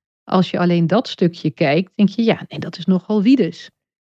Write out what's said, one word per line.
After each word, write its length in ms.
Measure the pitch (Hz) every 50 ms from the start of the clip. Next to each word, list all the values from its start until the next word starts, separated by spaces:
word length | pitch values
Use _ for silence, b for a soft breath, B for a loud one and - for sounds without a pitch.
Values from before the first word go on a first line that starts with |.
| _ _ _ _ _
als 260 | - - 185 180 -
je 80 | - 180
alleen 280 | 175 175 175 170 170
dat 220 | 156 170 220 262 -
stukje 420 | - - 190 170 170 - - 160
kijkt, 460 | - - 175 143 143 165 190 - _
denk 120 | - 208 190
je, 140 | - - 233
"Ja, 220 | 226 190 - - -
nee, 100 | - -
dat 200 | - - - -
is 60 | 170
nogal 360 | - 185 180 - - 214 214 185
wiedes." 480 | 226 269 254 196 165 170 - - - _ _ _ _ _ _ _